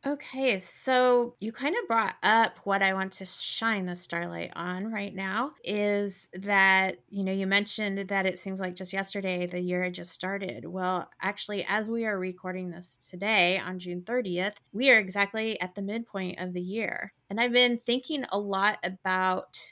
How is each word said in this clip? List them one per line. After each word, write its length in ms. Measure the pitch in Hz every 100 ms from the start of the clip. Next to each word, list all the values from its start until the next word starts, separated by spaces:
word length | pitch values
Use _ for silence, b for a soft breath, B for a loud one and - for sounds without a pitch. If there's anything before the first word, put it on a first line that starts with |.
| 269
Okay, 520 | 294 - 262 269 196
so 760 | 185 - - 254 254 247 240 -
you 100 | 214
kind 240 | 226 269 415
of 60 | 415
brought 260 | 226 214 -
up 340 | 190 226 226 -
what 200 | - 196
I 120 | 196
want 180 | 190 190
to 120 | - 185
shine 580 | - - - 226 214
the 120 | 185 175
starlight 560 | - 170 175 170 170
on 380 | - 175 180 208
right 200 | 220 202
now 400 | 185 190 196 269 302
is 640 | - 208 208 202 208 190 -
that, 640 | 185 196 202 190 190 190 - _
you 140 | 196
know, 80 | 190
you 160 | 196 190
mentioned 500 | 196 208 - 208 196 190
that 160 | 196
it 140 | 190 180
seems 220 | 196 190
like 160 | 185 180
just 160 | 185
yesterday 520 | 190 190 202 190 180 180
the 140 | 180
year 220 | 180 180
had 120 | 180
just 180 | 180 175
started. 520 | - 185 196 190 - 160
Well, 440 | 185 185 185 - _
actually, 440 | 185 208 - 208 -
as 200 | 208 214
we 180 | 226 226
are 100 | 202
recording 520 | 185 180 185 185 185
this 260 | 175 175 - -
today 480 | 175 202 220 175 185
on 220 | 135 185
June 220 | 180 180 180
thirtieth, 480 | 247 208 175 190 - _
we 160 | 196 269
are 80 | 233
exactly 600 | 190 190 202 220 220 220
at 140 | 180
the 80 | 180
midpoint 560 | 196 220 233 196 185 -
of 140 | 180
the 80 | 180
year. 500 | 180 208 214 - 196 _ _
And 120 | 202
I've 120 | 247
been 260 | 240 247 240
thinking 400 | - 247 - 302 254
a 80 | 202
lot 400 | 202 196 202 214
about 760 | 190 190 190 185 185 185 - - -